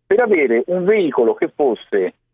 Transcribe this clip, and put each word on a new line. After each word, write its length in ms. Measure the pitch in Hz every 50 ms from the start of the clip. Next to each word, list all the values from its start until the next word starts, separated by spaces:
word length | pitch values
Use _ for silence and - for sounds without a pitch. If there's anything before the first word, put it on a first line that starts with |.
| _
per 140 | _ 196 226
avere 420 | 247 220 208 160 139 117 117 117 -
un 180 | - 180 185 175
veicolo 500 | 190 220 214 180 143 120 131 117 113 107
che 160 | - 175 - _
fosse, 600 | _ 147 131 107 - - _ 104 101 92 78 - _ _ _